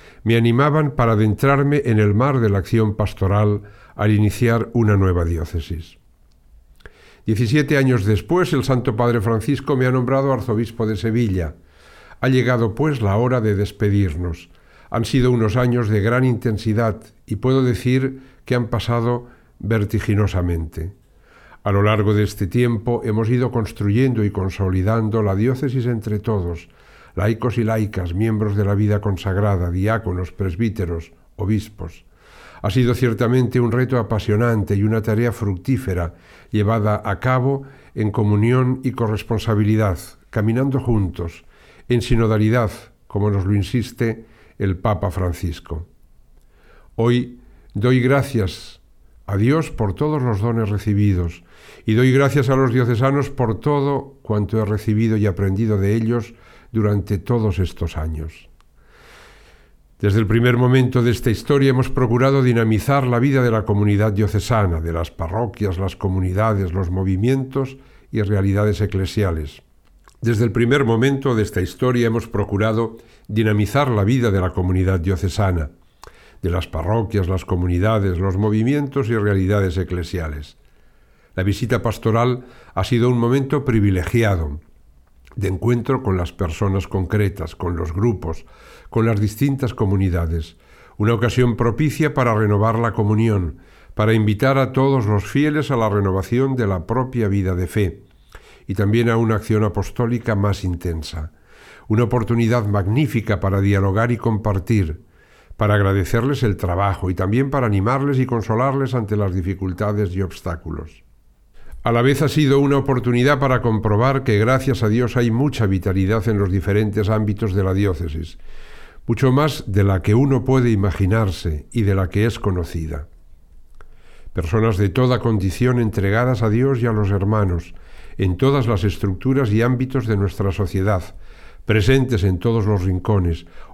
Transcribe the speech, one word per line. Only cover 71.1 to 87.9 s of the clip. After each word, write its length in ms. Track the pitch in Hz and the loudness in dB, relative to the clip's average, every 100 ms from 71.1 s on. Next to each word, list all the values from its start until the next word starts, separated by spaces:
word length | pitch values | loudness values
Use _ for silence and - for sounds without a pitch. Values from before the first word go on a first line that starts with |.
| 135 135 | 2 0
de 80 | 113 | 0
esta 200 | 104 95 | 0 -2
historia 460 | 95 - 127 120 117 | -4 -2 0 2 0
hemos 200 | 113 - | 0 -4
procurado 680 | 101 101 98 110 110 113 - - - - | -4 -2 0 0 0 -2 -6 -20 -20 -6
dinamizar 640 | 110 110 104 104 139 139 | 0 2 2 2 0 2
la 140 | 107 | 2
vida 260 | 98 131 117 | 2 2 2
de 100 | 95 | 2
la 100 | 90 | 0
comunidad 500 | 95 92 92 92 92 | -2 0 2 2 0
diocesana, 680 | 85 95 95 - 98 85 73 - _ _ - - - - | 0 -2 -2 0 0 0 -4 -10 _ _ -20 -20 -20 -8
de 80 | 87 | -4
las 160 | 87 - | -4 -4
parroquias, 640 | 87 85 113 98 101 87 | -6 -2 -2 0 -2 -2
las 180 | 95 - | -2 -2
comunidades, 720 | 92 90 87 104 110 98 87 | -2 0 0 0 0 0 -2
los 180 | 98 92 | -2 0
movimientos 720 | 107 107 117 147 143 139 110 | 0 0 0 0 -2 -2 -2
y 80 | 117 | 0
realidades 640 | 104 98 95 104 95 82 | 2 2 2 2 0 -2
eclesiales. 800 | 87 90 80 90 80 73 73 - _ _ - _ _ _ _ | -4 -4 -6 -6 -6 -8 -12 -18 _ _ -20 _ _ _ _
La 80 | - | -4
visita 380 | 95 98 117 117 | -2 -2 0 0
pastoral 640 | 113 - 113 113 120 123 - - - | -2 -2 0 2 2 -2 -6 -20 -10
ha 100 | - | -4
sido 240 | 95 120 123 | 0 2 2
un 100 | 123 | 2
momento 460 | 117 139 135 147 | 2 0 0 -2
privilegiado 960 | 135 110 101 92 82 117 107 90 76 76 - - - - _ _ - - | 0 2 2 2 0 0 2 0 -2 -8 -14 -20 -20 -20 _ _ -16 -6
de 120 | 92 | -4
encuentro 540 | 92 117 120 110 131 | -2 0 0 0 -2
con 140 | 104 92 | 0 -2
las 160 | 85 | -2
personas 540 | - 87 80 101 95 - | -4 -6 -2 -2 -2 -2
concretas, 680 | 95 87 107 101 - 80 - | -4 -2 0 0 -2 -10 -6
con 200 | 87 85 | -6 -4
los 160 | 82 | -4